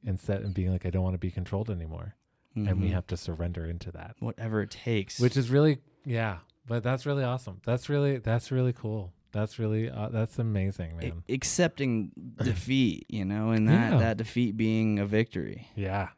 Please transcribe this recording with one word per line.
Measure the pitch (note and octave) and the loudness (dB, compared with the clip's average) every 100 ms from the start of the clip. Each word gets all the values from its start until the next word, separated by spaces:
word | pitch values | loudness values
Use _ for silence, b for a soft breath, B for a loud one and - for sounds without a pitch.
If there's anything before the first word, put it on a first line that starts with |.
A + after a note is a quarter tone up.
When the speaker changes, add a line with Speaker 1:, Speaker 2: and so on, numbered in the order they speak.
Speaker 1:
instead | A#2 F#2 - G2 | -4 -4 -2 -4
of | G2+ | -2
being | F#2 F#2 | -2 0
like, | F#2 | 0
"I | F2+ | 0
don't | F#2 | 0
wanna | F#2 F#2 | 0 0
be | F#2 | -4
controlled | F#2+ F2 G2 A2+ | -4 -4 -4 -4
anymore." | F2+ D#2+ E2 F2+ - _ _ _ | -6 -6 -10 -12 -14 _ _ _
And | A2 G2+ | -2 0
we | F#2+ F#2 | 2 2
Speaker 2:
Mm-hmm. | |
Speaker 1:
have | F2+ - | 0 -2
to | F2 | -6
surrender | - E2 E2+ F2 | -6 -4 -4 -4
into | E2 E2+ F2+ | -6 -6 -8
that. | F2 - - | -12 -14 -8
Speaker 2:
Whatever | A#2 - A2+ G#2+ | -8 -6 -2 -2
it | F#2+ | -2
takes. | - B2 A2 G2 - | -4 -2 0 0 2
Speaker 1:
Which | B2 C3+ | 2 2
is | A#2+ | 2
really, | C#3 D3+ C3+ _ _ | 6 6 4 _ _
yeah, | C#3 A#2 A2 E2 - _ - | -4 -2 -2 -4 -12 _ -6
but | A#2 | -2
that's | B2 C3 D3 | 0 -2 0
really | C#3 | 0
awesome. | B2 B2 - F#2 | 0 -2 -6 -8
That's | - B2 - | -2 -2 0
really, | C#3+ C#3+ C3 | 2 2 2
that's | A2+ A2+ - | 2 0 2
really | C3 B2+ | 2 2
cool. | A#2+ A2 G#2+ F2+ - _ | 0 -2 -4 -6 -12 _
That's | G#2 G#2+ - | -4 -2 -2
really, | A2 A2 A#2 | 0 0 0
uh, | B2+ G#2+ | -4 -2
that's | A2 A2 - | 0 -2 0
amazing, | A2+ G#2 F#2+ F#2+ E2 E2 | 0 2 2 -2 -6 -6
Speaker 2:
A-, | E2 | -6
Speaker 1:
man. | E2 - | -6 -4
Speaker 2:
accepting | C3 - - E3 - C3+ A2+ E2+ - | -2 0 2 2 2 0 0 -2 -8
Speaker 1:
<clears throat> | A#2+ - | -12 -2
Speaker 2:
defeat, | A2+ F2+ B2+ C3+ A#2+ - - | 0 0 0 2 2 0 -6
you | G#2 | -4
know, | F#2+ G#2 A2 | -2 0 2
and | A2 G#2+ | 4 6
that, | F3+ A#3 | 6 6
Speaker 1:
Yeah. | D3 | 4
Speaker 2:
that | A2+ G#2+ | 4 0
defeat | A2+ A#2+ A#2+ A2 | -2 0 0 2
being | A2 A2 A2 G#2 | 2 2 2 2
a | G2+ | 2
victory. | G#2+ A2+ - G#1+ - - | 2 0 -2 -6 -8 -12
Speaker 1:
Yeah. | - F#2+ G2 F#2 | -6 -2 -2 -4